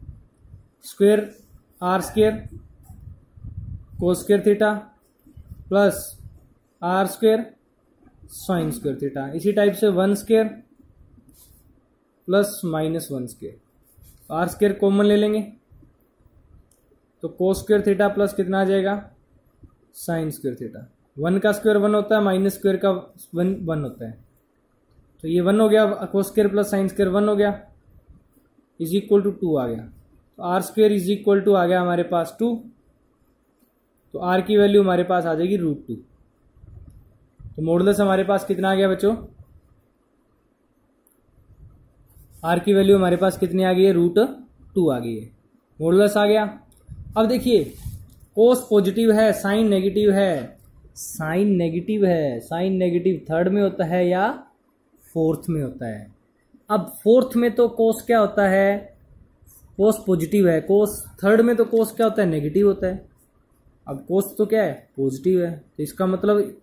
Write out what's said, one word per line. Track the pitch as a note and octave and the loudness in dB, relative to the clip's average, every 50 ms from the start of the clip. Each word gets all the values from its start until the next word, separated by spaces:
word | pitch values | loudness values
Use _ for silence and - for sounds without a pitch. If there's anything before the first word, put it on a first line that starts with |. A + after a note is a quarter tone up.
| - - - - - _ _ _ _ - - - _ _ _ _ - | -20 -20 -20 -20 -20 _ _ _ _ -20 -20 -20 _ _ _ _ -20
square | - - - G3+ G3+ G#3+ G#3+ G#3 - - - _ _ _ - _ _ _ - F3+ | -12 -4 0 2 4 4 2 0 -4 -10 -20 _ _ _ -20 _ _ _ -8 -4
आर | F3+ F#3 F#3+ E3+ | -2 -2 -2 -4
स्क्वायर | - - G#3+ G#3+ G#3+ G#3+ A3 - - - - - - _ _ _ - - - - - - - _ _ _ - - - - - - - - - - - - | -4 0 0 0 0 0 -4 -10 -16 -18 -20 -20 -20 _ _ _ -20 -20 -20 -20 -20 -20 -20 _ _ _ -20 -20 -18 -16 -16 -14 -14 -14 -16 -18 -18 -10
cos | - F3+ F3 F3+ F3 - | -6 -2 -2 -2 -2 0
square | - G3+ G3+ - | 0 0 2 2
theta | G#3 G#3 G#3 G#3+ G#3 G#3+ G3+ - - _ _ _ _ _ _ _ - - - - - - - - | 2 2 2 0 -2 -2 -4 -8 -14 _ _ _ _ _ _ _ -20 -20 -20 -20 -20 -20 -18 -10
plus | - F#3 G3 G3+ G3 - - - - - - - - - - _ _ _ _ _ _ _ _ F3 | -4 0 2 2 2 0 -2 -8 -14 -18 -20 -20 -20 -20 -20 _ _ _ _ _ _ _ _ -4
आर | F3 F3+ F#3+ G3 F#3 | -2 0 0 -2 -2
स्क्वायर | - - A3+ A3 A3 A3+ A#3 - - _ _ _ _ _ _ _ _ _ _ _ _ _ - - - | -2 0 2 2 2 2 -2 -6 -14 _ _ _ _ _ _ _ _ _ _ _ _ _ -20 -20 -20
sin | - - - F#3 E3+ D#3+ D#3 D3 | -12 -6 -4 -2 -2 -2 -4 -6
square | - - D3 C3+ - | -6 -8 -8 -8 -6
theta। | C#3+ C#3+ C#3 C#3 C3+ C#3 D3 | -8 -8 -8 -8 -10 -8 -8
इसी | E3+ D#3 G3+ G3+ | -6 -4 -2 0
टाइप | G#3 G#3 G3+ G3 | 2 2 0 0
से | - A3 G#3 | 0 0 0
वन | F#3+ F3 F#3+ G3 G3+ | 2 2 0 0 0
स्क्वायर | G3+ - - A3+ A3 A3 G#3+ - - - _ _ _ _ _ _ _ _ _ _ _ _ _ - _ _ _ _ _ _ _ _ _ _ _ _ _ _ _ _ _ _ - | -2 -2 0 2 2 2 0 -6 -14 -20 _ _ _ _ _ _ _ _ _ _ _ _ _ -20 _ _ _ _ _ _ _ _ _ _ _ _ _ _ _ _ _ _ -2
प्लस | F3+ G3+ G#3 G3+ G3+ - - | 0 0 0 0 -4 -8 -8
माइनस | E3+ D#3+ D#3 D#3 D#3+ E3 E3 D#3 - D3 | -6 -4 -4 -4 -4 -6 -6 -8 -10 -10
वन | C3 B2 | -10 -10
स्क्वायर, | A#2+ - - - - - - _ _ _ _ _ _ _ _ - - - _ _ - D3 | -12 -14 -16 -18 -18 -18 -20 _ _ _ _ _ _ _ _ -20 -20 -20 _ _ -8 -6
आर | D#3+ F3+ E3+ | -4 -4 -4
स्क्वायर | F3 - G#3 G3+ G3 | -2 0 0 0 0
कॉमन | G3+ G3+ G3 G3 G3+ G#3 | 0 0 0 2 2 2
ले | G#3 G#3 | 4 2
लेंगे | G#3 G#3 G#3 G#3+ G#3+ G3+ - - _ _ _ _ - - _ _ _ _ _ _ _ _ _ _ _ _ _ _ - _ _ _ _ _ _ _ _ _ _ _ _ - | 2 2 0 -2 -2 -6 -8 -12 _ _ _ _ -20 -20 _ _ _ _ _ _ _ _ _ _ _ _ _ _ -20 _ _ _ _ _ _ _ _ _ _ _ _ -14
तो | D#3 - | -12 -6
cos | - F3+ F#3+ F#3+ F#3+ | -4 -2 -2 -2 -2
square | - - G#3+ G3+ G3+ | 0 0 0 2 2
theta | G#3 G3 F#3 G#3 G3+ G3 | 2 0 2 0 0 0
plus | G3+ G3+ G3 G3+ | 0 -2 -2 -2
कितना | - F#3+ F3+ F#3+ F#3+ | -4 -4 -2 -2 -2
आ | G3 | 0
जाएगा, | F#3+ G3 G3 F#3 G3 G3+ G#3 G3+ - _ _ _ _ _ _ _ _ _ _ - - _ _ _ _ _ - | 0 0 0 0 -2 -4 -6 -8 -14 _ _ _ _ _ _ _ _ _ _ -20 -20 _ _ _ _ _ -12
sin | - - E3+ E3 D#3+ D#3 | -8 -6 -4 -4 -4 -6
square | D3+ - - C3+ A#2+ | -6 -8 -8 -8 -8
theta। | - B2+ A2 - A2 B2 - _ _ _ _ _ | -8 -12 -14 -14 -16 -20 -20 _ _ _ _ _
वन | C#3 D3 E3+ F#3+ G3+ | -6 -4 -2 0 0
का | G3+ G#3+ G3+ | 0 0 -2
square | G#3 - A3 G#3 G#3 | 0 0 2 2 2
one | G3+ G#3 G#3 | 2 2 0
होता | G#3 G3+ G#3 A3 | 0 0 2 2
है, | G#3+ G#3 | 2 2
minus | G3 F#3 F#3 G3 G3 F#3+ | 2 0 0 0 -2 -2
square | - - G3 F#3 | -2 -2 0 0
का | F#3 - G3 | 0 0 0
वन, | F#3 F#3 - - _ - - - - E3 F3+ F#3 F#3+ - G3 | 0 -2 -4 -12 _ -20 -18 -8 -4 -2 -2 -2 -2 -4 -4
वन | D#3+ D#3+ D3+ C#3+ | -6 -4 -4 -6
होता | B2 - - A#2 | -8 -10 -12 -14
है, | A2+ A2 - - _ _ _ _ _ _ _ _ _ _ _ _ _ _ _ _ _ _ _ - | -14 -14 -16 -20 _ _ _ _ _ _ _ _ _ _ _ _ _ _ _ _ _ _ _ -6
तो | D#3+ | -2
ये | E3 F3+ | 0 0
वन | F3 F#3 G3+ G#3+ | 2 2 4 4
हो | A3 G#3+ | 4 4
गया, | G#3 G#3+ A3 G3 G3+ - A3 - - | 4 4 4 2 0 -4 -6 -4 -2
cos | G3 G3 | -2 -2
square | G3 - A3 G#3 G3+ | -2 0 0 2 2
plus | G3 G#3 G3+ G3+ | 2 0 -2 0
sin | - G3 G3 F#3 | 0 -2 -2 -2
square | F#3+ - G3+ F#3 | -2 -2 0 0
one | F3+ G3+ G#3 G#3+ | 0 0 0 2
हो | G#3 | 2
गया, | G3+ G#3 G3+ G3+ - - - _ _ _ _ _ _ _ _ - _ _ _ _ _ _ _ _ _ _ _ _ - | 2 0 0 -2 -4 -10 -20 _ _ _ _ _ _ _ _ -20 _ _ _ _ _ _ _ _ _ _ _ _ -10
is | E3 D#3+ F3 | -6 -4 -2
equal | G3+ G3 - G#3 G3+ F#3 | -2 0 2 2 2 2
to | G3+ F#3+ - | 0 -4 -4
two | F#3+ E3+ D#3 | -2 -2 -2
आ | C#3 B2 | 0 -2
गया। | A#2+ A2+ A2+ A2+ - - - - _ _ _ _ _ _ - | -2 -6 -8 -10 -14 -20 -20 -20 _ _ _ _ _ _ -10
तो | - | -6
आर | F3 F3+ F#3+ F3+ | -2 -2 -2 -2
square | - - A3 G#3+ G#3 G#3 | -2 2 4 4 4 4
is | G3+ F3 F3+ | 2 0 -2
equal | G#3 G3+ - G#3 G3+ G3 G3 | -4 -2 0 2 2 2 4
to | G#3 G3+ | 4 4
आ | F#3+ F3 | 4 4
गया | F3 F#3 F3+ | 2 2 0
हमारे | F3+ F3 F3 F3 F3 | 0 0 0 -2 -2
पास | - F3+ E3+ E3 E3 - - | -2 -2 -2 -2 -4 -4 -4
टू, | A3 A#3+ A#3 A3+ - - - _ _ _ _ _ _ _ _ _ _ _ _ _ _ _ _ _ _ _ _ _ _ _ _ _ _ _ - | -4 -4 -4 -6 -10 -14 -20 _ _ _ _ _ _ _ _ _ _ _ _ _ _ _ _ _ _ _ _ _ _ _ _ _ _ _ -12
तो | C#3+ | -8
आर | F3 F3+ F#3 F#3 | -4 -2 0 0
की | F#3 G3+ G#3+ | 0 2 4
value | G#3 G3+ G#3 G3+ G#3 G3 | 4 4 6 6 4 4
हमारे | F#3 F3+ F3 F3+ | 4 2 0 0
पास | F3 F#3 F3 E3 | 0 0 -2 0
आ | E3 D#3+ | -2 -2
जाएगी | D#3 E3+ F#3 G3+ | -2 -2 0 0
root | G3 E3+ D#3 C#3+ - - | 0 -2 -2 -4 -6 -8
टू। | - A#2 - - _ _ _ _ _ _ _ _ _ _ _ - - - - - - - - - _ _ _ _ _ _ - - - - | -12 -14 -14 -14 _ _ _ _ _ _ _ _ _ _ _ -20 -20 -20 -20 -20 -20 -20 -20 -20 _ _ _ _ _ _ -20 -20 -16 -10
तो | - D#3 | -6 -2
modulus | D#3+ E3 F3 F#3 G3+ G3+ G3+ | 0 2 2 4 2 2 2
हमारे | G3+ G3 F#3+ F#3+ F#3+ | 2 2 2 2 2
पास | F#3 G3+ F#3+ G3 | 0 0 0 0
कितना | - G3 F3+ F#3+ F#3+ | -2 -4 -2 0 0
आ | F#3+ | 0
गया | F#3+ G3 F#3+ | 2 2 0
बच्चों, | F#3+ F#3 - G3+ A#3 A3+ - - - - - _ _ _ _ _ _ _ _ _ _ _ _ _ _ _ _ _ _ _ _ _ _ _ _ _ _ _ _ _ _ _ _ _ _ _ _ _ _ _ _ _ _ _ - - _ _ _ _ _ _ _ _ _ - - _ _ - - | 0 0 0 0 0 -2 -6 -14 -20 -20 -20 _ _ _ _ _ _ _ _ _ _ _ _ _ _ _ _ _ _ _ _ _ _ _ _ _ _ _ _ _ _ _ _ _ _ _ _ _ _ _ _ _ _ _ -20 -20 _ _ _ _ _ _ _ _ _ -20 -20 _ _ -8 -2
आर | E3 F3 F3 | 0 0 0
की | F3 G#3 G3+ | 2 4 4
value | G3 G3 F#3+ G3+ | 6 6 6 6
हमारे | G3 F#3 F3 F3 | 6 6 4 2
पास | E3+ F#3+ F#3+ F3+ - | 2 2 0 0 0
कितनी | G3 F3 E3+ F#3 F#3+ | -2 -2 0 0 2
आ | F#3 F#3 | 2 4
गई | F3+ F#3+ | 4 4
है, | G3 F#3 | 4 4
रूट | E3+ E3+ F3 E3+ G#3 A3+ C#4 - - - - _ _ - - - | 4 2 2 2 2 0 0 -2 -10 -20 -20 _ _ -18 -8 -2
टू | G3 F3 D3+ | 0 0 0
आ | C3 B2 | 0 -2
गई | A#2+ A#2 A2+ | -4 -8 -8
है, | A2 A2 A2+ - _ _ _ _ _ _ _ _ - | -10 -12 -14 -20 _ _ _ _ _ _ _ _ -6
modulus | D#3 E3 F3 F#3+ G#3 G3+ G#3 | 0 2 4 4 4 4 2
आ | G#3 G#3 | 2 2
गया। | G#3 G#3 G#3+ G#3+ G3+ - - - _ _ _ _ - - - - - - | 2 2 2 0 -2 -6 -12 -20 _ _ _ _ -20 -20 -20 -16 -6 -2
अब | G#3+ A3+ G#3+ | 0 0 2
देखिए | B3+ B3 - B3 A#3+ G3 D3 - - - - - - - - - - - _ _ - | 0 0 2 2 2 2 2 0 -8 -14 -16 -14 -14 -16 -18 -20 -20 -20 _ _ 0
cos | G#3 A3 A#3+ B3+ B3 B3 - | 4 4 6 4 4 0 2
positive | A3 G#3 F#3+ F#3+ F#3+ A3 A3+ A3 G#3 | 2 2 4 2 2 2 2 4 4
है, | G#3 A3 A3 F#3+ | 4 4 2 2
sin | - - G3 G3+ G#3+ A3+ G#3+ | 0 -2 -2 0 0 2 2
negative | G3+ F#3+ F#3 G3 F#3 G#3 G#3 G#3 G3 | 2 0 0 0 0 2 2 2 4
है, | G3 G3+ F#3+ E3 C#3 A#2+ - - - _ - _ _ - - - | 2 2 0 0 -4 -6 -10 -14 -20 _ -20 _ _ -20 -20 -20
sin | - - - - - D#3+ D#3 E3 F3+ G#3 G#3 G3 F3 | -18 -16 -14 -10 -8 -6 -4 -2 0 0 0 0 0
negative | E3+ E3 D#3+ F3 E3+ - G#3+ G#3+ G3+ | 0 -2 -4 -6 -6 -4 -2 0 2
है, | F#3 F3 E3 D3+ C#3 B2 A#2 - | 2 2 0 0 -2 -4 -6 -8
sin | - E3 E3 F3+ F#3+ F#3+ F#3 | -8 -6 -4 -4 -2 -2 -2
negative | F#3 F3+ E3+ F3 E3 F#3+ F#3 - - - | -2 0 -2 0 0 -2 -2 -4 -4 -4
third | D#3+ E3 F3+ F#3 | -2 0 0 0
में | F#3+ G#3 G3+ | 0 0 0
होता | F#3+ F#3+ G3 F3+ | 0 -2 -2 -4
है | D#3+ F3 F#3 F3+ F3 | -2 -2 0 0 0
या | F3+ F#3 G3 A#3 C#4 C4 - _ _ _ _ _ _ _ _ _ _ _ _ | 0 0 -2 -2 -4 -6 -14 _ _ _ _ _ _ _ _ _ _ _ _
fourth | _ - E3 D#3+ D#3+ D#3 D#3 - - | _ -4 -2 0 0 -2 -2 -4 -6
में | E3 D#3 C#3 | -4 -4 -4
होता | B2+ - - B2 A#2 | -8 -8 -10 -12 -12
है। | G#2+ G#2 G#2 - - _ _ _ _ _ _ _ _ _ _ - | -12 -12 -16 -20 -20 _ _ _ _ _ _ _ _ _ _ -4
अब | G#3 G#3 E3+ - - - - | -4 -4 -4 -6 -10 -4 2
fourth | G3+ A#3 B3+ B3+ B3+ - | 4 4 4 4 2 0
में | A#3 A#3+ A#3+ - | 0 0 0 2
तो | - A#3+ A3+ A#3 - | 2 0 0 0 0
cos | A3+ A3+ A3 A3 - | 0 0 0 -2 -2
क्या | - A#3 A3+ | 0 2 2
होता | G#3 G3 - G#3 G3+ G3 | 2 2 0 0 0 2
है, | F#3+ G3 G3 G3 G3+ G3+ - - - _ _ _ - - _ _ _ _ _ _ _ _ _ _ _ - | 2 2 2 2 0 -2 -6 -12 -20 _ _ _ -20 -20 _ _ _ _ _ _ _ _ _ _ _ 0
cos | F#3+ A3 G#3+ A3 - | 2 2 2 0 0
positive | G3 F#3 E3 D#3+ D#3 G3 G#3 F#3+ F3 | -2 0 0 0 0 2 2 4 4
है, | E3 D#3+ D#3 | 2 2 2
cos | - G3 G3+ G#3 G3+ G#3 - - - - - - | 2 2 2 2 0 -2 -6 -14 -16 -10 -4 0
third | G3 G#3+ A3 | 4 4 4
में | A3+ A#3 A#3+ | 4 4 2
तो | A3+ A3+ | 2 0
cos | A3+ - A3+ A3 A3 A3 | 0 2 0 0 0 0
क्या | - A3+ | 0 0
होता | A3 A3 A3 G3+ | 0 0 0 0
है, | F3 | 0
negative | D#3+ D3+ C#3+ D3 D3 F#3+ G3+ | 0 -2 -2 -2 0 2 2
होता | G3+ F#3+ G3 - | 2 2 0 -4
है। | F#3 F#3+ G3 - _ _ _ _ _ _ _ _ _ _ _ _ _ _ _ _ | -6 -6 -8 -12 _ _ _ _ _ _ _ _ _ _ _ _ _ _ _ _
अब | - C#3 C3+ - | -14 -14 -12 -6
cos | - E3+ G3 F#3+ G3 - - | -2 -2 -2 -2 -2 -2 -2
तो | G#3+ | -2
क्या | G#3 A3 A3 G#3 | 0 0 0 0
है, | - C#3 - - _ _ | -2 -4 -8 -14 _ _
positive | - C3+ C3+ C3 C3+ - F3+ F#3+ F3+ F3 | -4 -4 -4 -4 -2 -2 0 0 0 0
है, | E3+ E3 D3+ - _ _ | -2 -6 -10 -14 _ _
तो | - D3+ | -10 -10
इसका | D3 - - F#3+ | -8 -4 -2 -2
मतलब | F#3 F#3+ F3+ F#3+ G3+ G#3 G#3 G3+ - - - | -2 -2 0 0 2 2 2 0 -2 -6 -14